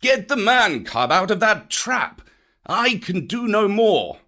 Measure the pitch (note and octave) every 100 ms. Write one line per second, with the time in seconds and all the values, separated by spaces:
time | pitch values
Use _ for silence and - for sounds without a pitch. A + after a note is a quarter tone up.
0 | B3 C4 G3 C#4 G3+ B3+ A3 C#3+ F#2 A#2
1 | B2 D#3 F#3 G3+ A3 G3+ - - - B3+
2 | D3+ - - _ _ _ - F#3+ A#3+ A3+
3 | - F#3 C3+ A#3 A#3+ G#3 G#3+ G#3 A3+ F3
4 | F#2 -